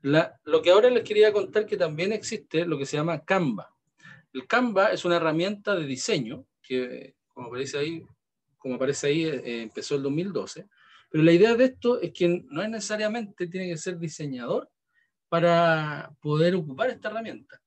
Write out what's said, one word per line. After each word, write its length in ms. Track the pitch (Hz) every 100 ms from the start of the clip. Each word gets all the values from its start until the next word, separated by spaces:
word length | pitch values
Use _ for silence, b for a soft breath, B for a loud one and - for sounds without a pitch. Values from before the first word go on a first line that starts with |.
La, 360 | 139 156 175 -
lo 180 | - 160
que 100 | 165
ahora 180 | 190 247
les 160 | 247 -
quería 260 | 208 214
contar 340 | 208 160 214 214
que 120 | 208
también 340 | 165 151 185
existe, 540 | 220 - 220 - 156 175
lo 120 | 143
que 80 | 135
se 120 | 147
llama 260 | 160 165
Canva. 500 | - 190 160 101 - _ _ _ B B _
El 120 | 131 -
Canva 460 | 233 247 190 196
es 140 | 180 175
una 100 | 170
herramienta 580 | 160 156 185 208 -
de 120 | 196 143
diseño 600 | 127 - 185 113 139 - _
que, 540 | _ 127 123 127 - _ _
como 180 | - 120
aparece 300 | 123 135 143
ahí, 260 | 151 165 - _ _ _ _ _
como 180 | 131 123
aparece 320 | 135 139 143
ahí, 160 | 156
eh, 400 | 160 135 - 117
empezó 320 | 110 - - 143
el 80 |
dos 80 | 135
mil 200 | 147 190
doce, 340 | 180 - - - b b b b
pero 140 | 156
la 80 | 160
idea 240 | 170 220 233
de 100 | 262
esto 340 | 254 240 247
es 120 | 170
que 320 | - 175 175 -
no 120 | -
es 80 | 214
necesariamente 760 | 226 - 214 214 233 202 - 180
tiene 220 | 185 185
que 80 | 156
ser 200 | 190 175
diseñador 720 | 165 - 147 127 120 214 - _ _ _ _ _ _
para 800 | 170 170 170 170 160 151 143 - -
poder 320 | 151 151 170
ocupar 360 | 185 151 131 254
esta 180 | 240 214
herramienta. 520 | 220 226 107 95 -